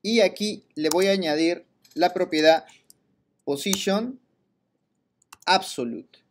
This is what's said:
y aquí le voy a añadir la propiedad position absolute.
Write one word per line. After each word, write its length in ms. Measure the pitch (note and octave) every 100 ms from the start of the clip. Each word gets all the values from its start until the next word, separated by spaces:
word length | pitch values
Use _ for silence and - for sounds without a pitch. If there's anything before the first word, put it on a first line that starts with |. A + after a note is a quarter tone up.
y 200 | G3+ A3+
aquí 440 | F#3 - G#3 G#3+ _
le 140 | - D3+
voy 180 | E3 G3
a 40 |
añadir 540 | G3 E3 D3+ E3 E3+ _ _ _
la 180 | D3+ F3
propiedad 540 | F3+ F3+ D#3 D#3 D#3+ - - _ - _ _ _ _
position 760 | - C#3 G3+ F#3+ F#3+ G3 A#3+ - _ _ _ _ _ _ _ _ _ _ _ -
absolute. 760 | F3 F#3 - - A#2+ - - _ _